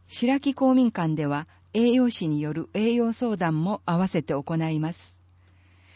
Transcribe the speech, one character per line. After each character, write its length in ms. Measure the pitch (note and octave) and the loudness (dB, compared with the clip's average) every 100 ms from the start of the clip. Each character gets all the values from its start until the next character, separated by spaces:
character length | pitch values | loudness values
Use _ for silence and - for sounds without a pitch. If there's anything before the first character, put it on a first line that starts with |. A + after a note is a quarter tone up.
| _ | _
白 320 | - A#3+ C4+ | -4 0 0
木 160 | C#4 C4 | 0 0
公 180 | C4 | 4
民 160 | B3+ A#3+ | 4 4
館 240 | G3+ E3 | 2 -2
で 140 | D#3 D3 | 0 -2
は 200 | C#3+ D#3+ _ _ | -4 -6 _ _
栄 180 | G#3+ A#3+ | 0 4
養 180 | B3+ B3 | 4 2
士 180 | - E3 | 0 -2
に 140 | D3 | -2
よ 120 | D3+ | -2
る 180 | D#3 - | -6 -6
栄 200 | G3 A3 | -2 0
養 200 | A#3+ A#3 | 2 0
相 240 | A3+ B3 G3 | -2 -4 -2
談 260 | F3 D#3 | 0 0
も 200 | F3 G#3+ - | -2 -4 -2
合 140 | E3+ | 0
わ 80 | F#3 | 0
せ 160 | E3+ | -2
て 100 | C#3+ | -2
行 220 | C#3+ C#3+ E3 | -4 -2 -2
い 240 | D#3+ D#3 | -2 -2
ま 140 | D#3 | -4
す。 280 | - - - _ _ _ _ _ _ _ | -6 -18 -20 _ _ _ _ _ _ _